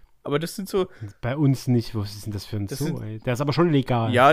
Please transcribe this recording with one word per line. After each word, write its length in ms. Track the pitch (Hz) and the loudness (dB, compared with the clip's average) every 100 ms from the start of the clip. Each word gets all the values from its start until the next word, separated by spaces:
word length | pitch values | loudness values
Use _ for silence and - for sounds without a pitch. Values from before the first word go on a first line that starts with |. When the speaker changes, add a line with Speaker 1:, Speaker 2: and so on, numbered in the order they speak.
| - _ | -20 _
Speaker 1:
Aber 140 | 147 143 | -4 -4
das 200 | 170 - | -4 -8
sind 100 | 190 | -4
so 200 | 196 185 - 101 - | -2 -2 -6 -16 -10
Speaker 2:
Bei 160 | 120 143 | -6 2
uns 320 | 139 127 - | 2 2 2
nicht. 260 | 120 - 113 | 0 0 -4
Was 180 | 101 | -6
ist 120 | 104 104 | -8 -10
denn 80 | |
das 120 | 101 - | -10 -8
für 120 | 107 | -6
ein 100 | 98 | -6
Speaker 1:
Das 120 | - | -4
Speaker 2:
Zoo, 80 | 160 | -4
Speaker 1:
sind 140 | 127 | -4
Speaker 2:
ey? 180 | 110 107 | -8 -8
Der 120 | 127 | -4
ist 80 | 120 | -2
aber 140 | 143 | 0
schon 180 | 143 175 | 2 4
legal. 420 | 143 123 120 113 | 4 2 0 2
Speaker 1:
Ja, 140 | 120 135 | 6 6